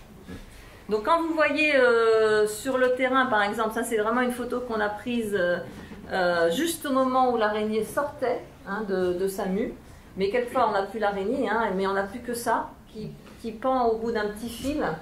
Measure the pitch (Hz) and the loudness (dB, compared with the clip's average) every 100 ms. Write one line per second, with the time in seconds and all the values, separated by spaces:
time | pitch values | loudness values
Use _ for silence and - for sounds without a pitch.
0 | - - - - - - - - - 214 | -20 -20 -18 -16 -16 -20 -20 -18 -4 -2
1 | 214 330 330 311 294 285 302 277 247 233 | 2 2 2 2 2 4 4 6 6 6
2 | 226 220 220 214 214 - 269 262 254 254 | 6 6 4 4 2 0 -2 2 2 2
3 | 262 262 247 214 202 226 220 226 240 226 | 2 2 4 2 2 0 -2 -2 -2 0
4 | 208 233 247 240 240 247 247 220 208 208 | 0 0 0 -2 -4 -4 -4 -2 -2 -4
5 | 247 240 214 196 175 175 - - - - | -4 -4 -2 0 0 0 -4 -14 -16 -16
6 | - 190 180 175 165 185 339 330 302 262 | -6 0 2 2 2 2 -2 -2 -2 0
7 | 262 262 254 233 214 214 214 214 208 - | 2 2 2 2 2 0 -2 -2 -2 -2
8 | 285 - 247 - - - - 202 208 190 | -4 -2 -2 -2 -6 -14 -8 -6 -2 0
9 | 180 180 190 190 196 190 262 - - - | 0 0 -2 -2 -2 -2 -2 -6 -16 -20
10 | - - 196 240 240 262 226 202 196 233 | -14 -4 -2 0 0 2 2 2 -2 -2
11 | 208 196 196 269 214 220 220 190 190 196 | -2 0 -2 -2 0 0 0 0 0 0
12 | 196 247 - 233 240 220 - - - 220 | -2 -6 -8 -4 0 0 -2 -12 -16 -12
13 | 214 - - - 233 214 262 262 233 220 | -12 -12 -18 -12 -10 -4 0 2 2 0
14 | 233 220 208 208 233 233 262 302 160 160 | 0 -2 -2 -4 -10 -6 -4 -2 -2 -4